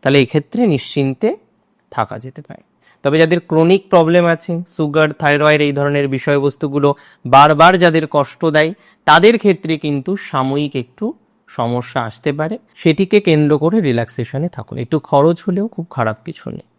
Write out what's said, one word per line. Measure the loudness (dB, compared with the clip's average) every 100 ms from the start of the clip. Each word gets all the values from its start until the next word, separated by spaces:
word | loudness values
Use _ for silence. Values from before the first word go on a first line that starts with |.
তাহলে | 2 2
এক্ষেত্রে | 2 -2 -4 -2 0
নিশ্চিন্তে | -2 -4 -4 -4 -2 -4 -4 _ _ _ _ _
থাকা | -6 -6 -8
যেতে | -16 -20
পারে। | -20 -20 _ _ _ _
তবে | -2 2
যাদের | 2 0
ক্রনিক | 0 0 2 2 2
প্রবলেম | 2 4 2
আছে, | 2 -2 -4 -10 -10 -6
সুগার, | -4 0 0
থাইরয়েড, | 0 0 2 2 2
এই | 0
ধরনের | 0 -2 -2 -2
বিষয়বস্তুগুলো | -4 -2 -2 -2 -4 -6 0 0 -2 -10 _ 2
বারবার | 6 6 6 4 6
যাদের | 2 2 -2
কষ্ট | -2 -4 -2 0
দেয়, | 0 -2 -4 _ _
তাদের | 4 6 6 4
ক্ষেত্রে | 0 0 -2 -6
কিন্তু | -4 -6 -6 -8
সাময়িক | -6 -4 -2 -4 -4 -6
একটু | -10 _ -10 -10 _ _ _
সমস্যা | -8 -4 -4 -6 -8
আসতে | -8 -8 -8
পারে, | -6 -6 -8 _
সেটিকে | -4 -2 0 2 0
কেন্দ্র | 2 2 2 0
করে | 0 0
রিল্যাক্সেশনে | 0 -2 -4 -8 -8 -6 -8
থাকুন। | -10 -14 -12
একটু | -6 -6
খরচ | -2 0 0 -2 -4
হলেও | -6 -6
খুব | -10 -12
খারাপ | -6 -6 -6
কিছু | -14 -16 -14
নেই। | -14 -18